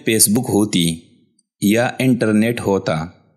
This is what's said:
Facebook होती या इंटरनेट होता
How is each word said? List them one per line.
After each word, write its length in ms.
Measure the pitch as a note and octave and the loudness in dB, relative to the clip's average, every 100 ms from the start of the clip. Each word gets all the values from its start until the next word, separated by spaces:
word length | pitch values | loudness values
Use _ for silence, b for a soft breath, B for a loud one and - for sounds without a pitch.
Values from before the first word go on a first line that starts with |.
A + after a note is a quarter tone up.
Facebook 460 | - A2+ - A2+ A#2+ | 0 0 2 0 0
होती 320 | G2+ G#2 F#2 E2+ E2 - _ _ _ _ _ | 0 0 0 -2 -2 -10 _ _ _ _ _
या 240 | G2+ A2+ B2 - | 0 2 0 0
इंटरनेट 580 | C3 A#2+ A2 G#2+ A2+ A#2 | 0 2 2 2 0 -2
होता 360 | G2 F#2+ - D#2 E2 - _ | -2 -2 -2 -4 -6 -12 _